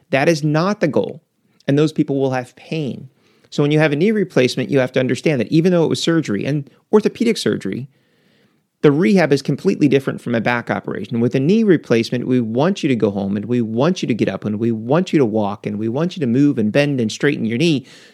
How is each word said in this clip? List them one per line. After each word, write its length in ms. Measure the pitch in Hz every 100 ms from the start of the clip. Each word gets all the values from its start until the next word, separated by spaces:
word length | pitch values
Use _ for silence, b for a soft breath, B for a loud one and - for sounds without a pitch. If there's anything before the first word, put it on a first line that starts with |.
| _
That 180 | 135 160
is 140 | 156
not 380 | 151 151 185 208
the 60 | 165
goal. 360 | - - - _ _ _ _ -
And 120 | 139
those 140 | 156
people 260 | - 147 139
will 120 | 135
have 240 | 131 120 -
pain. 540 | - 160 135 - - _ b b b
So 120 | -
when 80 | 147
you 80 | 151
have 140 | 156
a 40 | 143
knee 160 | 202
replacement, 600 | 214 190 - 123 131 123
you 80 | 139
have 120 | 127
to 60 | 131
understand 400 | 127 127 170 139
that 120 | 104
even 200 | 156 180
though 120 | 175
it 60 | 156
was 120 | -
surgery 420 | - 165 131 101
and 240 | - 147 - b b
orthopedic 460 | 214 202 - 226 -
surgery, 500 | 110 104 98 107 135 _ _ _ _ _ _ _ _ _
the 100 | 156
rehab 400 | 143 214 190 151
is 120 | -
completely 440 | - 135 190 - 143
different 340 | 131 - -
from 120 | -
a 80 | 117
back 300 | 113 123 -
operation. 480 | 101 - - 107 117
With 160 | 123 135
a 40 |
knee 240 | 143 220
replacement, 600 | 214 - - 117 113 123 -
we 160 | 127
want 400 | 110 117 170 196
you 80 | 147
to 60 | 120
go 160 | 104
home 260 | 98 98 104
and 80 | 104
we 160 | 123
want 400 | 110 113 151 190
you 60 | -
to 80 | 107
get 120 | 104
up 160 | 98
and 140 | 110 104
we 140 | 117
want 420 | 110 117 160 185
you 60 | 165
to 60 | 117
walk 420 | 107 101 101 101
and 100 | 104
we 100 | 113
want 300 | 127 175 185
you 40 |
to 40 | 127
move 320 | 123 147 127
and 140 | 107
bend 280 | 139 143 135
and 120 | 110
straighten 340 | - 143 - 113
your 140 | 117
knee 260 | 170 143 B B B